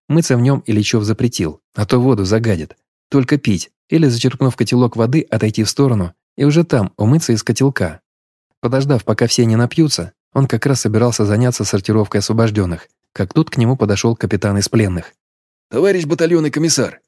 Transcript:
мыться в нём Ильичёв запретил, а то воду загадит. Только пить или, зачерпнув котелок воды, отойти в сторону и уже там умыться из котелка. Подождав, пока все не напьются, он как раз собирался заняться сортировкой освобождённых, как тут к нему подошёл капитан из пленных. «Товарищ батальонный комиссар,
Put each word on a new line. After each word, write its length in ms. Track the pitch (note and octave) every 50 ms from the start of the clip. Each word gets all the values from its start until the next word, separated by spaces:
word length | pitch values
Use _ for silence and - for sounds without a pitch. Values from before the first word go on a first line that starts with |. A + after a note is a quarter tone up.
| _ -
мыться 280 | D3 E3+ D#3+ - C3
в 40 | A#2+
нём 240 | B2 C3+ C#3 - -
Ильичёв 380 | - G#2+ G#2 G2+ - - A2 G#2
запретил, 560 | G#2+ G#2+ - B2 B2 - - F2+ D2+ - - _ _ _
а 120 | G#2 G#2
то 140 | - C3 B2
воду 240 | B2 C3+ A#2+ G2+ F#2+
загадит. 520 | F2+ G#2+ A2+ A#2 A2+ F#2+ D#2+ D2 - - _ _ _ _ _ _ _
Только 300 | - C#3 B2+ - D3+ C#3+
пить 320 | - A#2+ G2 E2 - - _ _ _ _
или, 200 | D3+ E3 D#3+ C3
зачерпнув 480 | A#2 A#2 - B2+ - - C#3 B2+ -
котелок 400 | - A#2 - B2 B2 B2+ A#2 -
воды, 300 | A2+ A2+ B2 B2 C#3 - -
отойти 320 | A2 A2 A2 A2 - A2
в 80 | G#2+ -
сторону 420 | - - C#3 C3 A#2 G2+ F2+ F2 - _ _ _ _
и 80 | - C#3
уже 200 | D3 D3 E3+ E3
там 280 | - C#3+ A#2+ G2 - -
умыться 360 | - G#2 A2 D3 D#3+ - -
из 120 | A2+ G#2 -
котелка. 560 | - A2 - C3 C#3 - - F#2 D#2+ D2+ - _ _ _ _ _ _ _ _ _ _ _ _
Подождав, 440 | - A#2+ C3 C3+ C#3 C#3+ C#3 A2+ -
пока 220 | - G#2+ - A#2+
все 180 | A2+ - - A#2+
не 120 | A2+ A2
напьются, 560 | A2+ B2 B2 - E3 D#3+ C#3+ - - E2+ - - _ _ _
он 140 | - C3+ C3+
как 200 | - - A2 -
раз 140 | C#3 C3+ -
собирался 440 | - G#2+ A2 A2 A#2+ A#2+ A2+ - G#2+
заняться 400 | G2+ G#2 A2+ B2+ B2 A#2 - G2+
сортировкой 560 | - - G2 - - G#2+ A2 G#2 - - G2+
освобождённых, 680 | - - A2 A2+ A2+ A2 G#2 G#2+ F#2+ F2+ E2+ E2 - _ _ _ _ _
как 200 | _ - G2 F#2+
тут 180 | - D#3 D#3+ -
к 60 | -
нему 200 | C3 A#2 B2 C3
подошёл 400 | - G#2+ G#2 G2 - - A#2 A#2
капитан 420 | - - F#2 G#2+ F#2 - G2+ G2+ G2+
из 100 | G2 -
пленных. 460 | - A2+ G#2+ F#2+ F2+ E2+ - - _ _ _ _ _ _ _ _ _ _ _ _
«Товарищ 340 | A2 C3 F3+ G3+ F#3+ F3+ D#3+
батальонный 460 | D3 E3+ - E3 E3 F3 E3 D#3 D3
комиссар, 500 | - D3+ E3 D#3+ - C3+ G#2+ - - - _